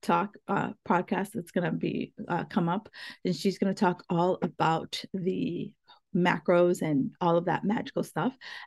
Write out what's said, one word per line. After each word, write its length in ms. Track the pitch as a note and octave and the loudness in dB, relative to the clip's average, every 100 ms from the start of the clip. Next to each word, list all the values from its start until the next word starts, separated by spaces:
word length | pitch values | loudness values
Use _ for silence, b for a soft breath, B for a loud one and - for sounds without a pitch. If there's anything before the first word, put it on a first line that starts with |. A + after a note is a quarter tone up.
talk, 340 | - E3+ G3+ - - | 0 2 0 -6 -4
uh, 240 | G3 - - - | -2 -2 -4 0
podcast 440 | F3+ F#3 F#3 G3+ | 0 2 -2 -4
that's 200 | - F3 | -6 -4
gonna 200 | F3+ E3 | -2 -2
be, 400 | E3 F3 - - - - | -2 -2 -4 -6 -8 -4
uh, 180 | F3 | -4
come 240 | D#3 F#3+ E3+ | -2 0 0
up, 220 | G3+ - B B B | -2 -6 B B B
and 100 | F#3 | -4
she's 220 | E3 G3 F3+ | -2 -2 0
gonna 160 | G3 | -2
talk 320 | G3 F3+ F3 - | 2 2 0 -2
all 280 | E3+ F3+ F3+ | 2 2 2
about 600 | E3 - D#3+ D#3+ D3 - - | -2 0 0 0 -2 -10 -8
the 580 | F#3+ F3+ F#3 E3 F3 G#3 - _ b _ | -6 -2 -2 -2 -4 -8 -14 _ b _
macros 680 | F3 F3 E3+ - F3 F3 F3+ | 2 2 2 4 4 4 2
and 300 | D#3+ C#3 - - | 0 0 0 0
all 160 | F3 E3+ | 2 2
of 80 | F3 | 2
that 180 | D3+ | -2
magical 380 | F#3+ A#3 - - | 0 -2 -2 -6
stuff. 340 | - D#3 F3 - B B | -4 -2 -4 -4 B B